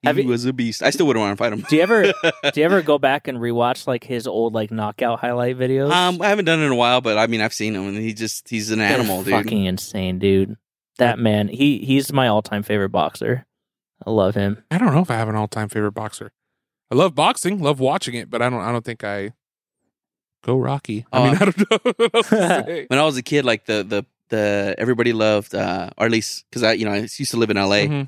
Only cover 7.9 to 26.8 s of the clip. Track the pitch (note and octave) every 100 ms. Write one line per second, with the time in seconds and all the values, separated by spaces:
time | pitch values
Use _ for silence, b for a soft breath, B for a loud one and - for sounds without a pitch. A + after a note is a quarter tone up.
7.9 | G2+ A2 G#2+ A2+ - - A2+ G#2+ A2 G#2
8.9 | A#2+ A2 F#2+ F#2+ G#2+ G#2 A2 F#2+ F#2 -
9.9 | G#2 F#2 F#2 G2 F#2+ G2 A2 _ _ _
10.9 | _ A#2+ A#2 A2+ G#2 G#2 A2+ C#3+ B2+ C3
11.9 | C3+ C3+ C#3+ B2+ G#2 G#2+ G#2 G2+ G#2+ F#2+
12.9 | F#2 D2+ - - B2 - _ _ _ _
13.9 | _ - A2 F#2+ G2+ G2+ G#2+ _ E3+ A#3
14.9 | C#3+ F3+ A#2 A2+ G#2+ G#2+ - G#2 A2 G#2
15.9 | G#2+ G#2+ - - _ _ _ _ _ _
16.9 | A#2+ F#3 C3+ E3+ B3+ F3+ G3+ D3 C#3+ C3
17.9 | E3+ - A#2+ G#2 A#2 A#2+ B2 G2+ A#2+ A#2
18.9 | A#2 G#2+ G2+ G2+ - _ _ _ _ _
19.9 | _ _ _ _ _ - B2+ B2 C#3 -
20.9 | G#2+ A#2 C3 C3 E3 G3 F#3 G3+ A3+ B3+
21.9 | G#3 A3+ A#3 - A3 F3 E3+ A#2+ E3+ -
22.9 | C3 D#3 C3 A#2+ D3 C3 A2 - G#2+ G2
23.9 | G#2 - _ _ A2+ G#2 G2+ G2 - A2+
24.9 | A#2+ A#2+ A2+ G#2+ G#2+ G2+ G2 G2+ F2+ F2+
25.9 | - A2+ A2+ A2 - _ A#2 A2+ A2+